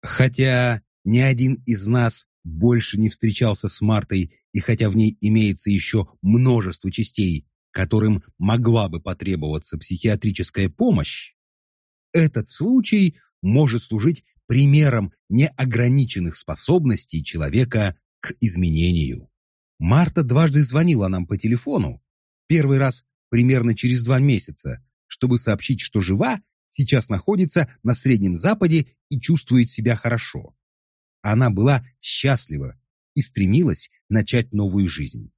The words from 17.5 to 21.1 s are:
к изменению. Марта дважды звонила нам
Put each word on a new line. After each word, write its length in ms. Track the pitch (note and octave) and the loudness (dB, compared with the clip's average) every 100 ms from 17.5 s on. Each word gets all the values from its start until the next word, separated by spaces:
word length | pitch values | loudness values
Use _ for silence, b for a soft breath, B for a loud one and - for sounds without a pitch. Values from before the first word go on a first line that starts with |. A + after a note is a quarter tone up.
| G2 B2 A2+ G2+ - _ _ | 0 0 0 -2 -4 _ _
к 140 | - - | -16 -6
изменению. 880 | A2 F2 F2 D#2 F2 E2+ C#2+ A#1+ - _ _ _ _ _ | -4 -2 0 2 2 0 -2 -6 -14 _ _ _ _ _
Марта 460 | E2 C3 E3+ - | 2 2 2 0
дважды 380 | C3+ B2 D#3+ C#3+ | 0 2 2 2
звонила 460 | C3+ C3+ E3+ C3+ | 2 0 2 2
нам 180 | F#2+ | 0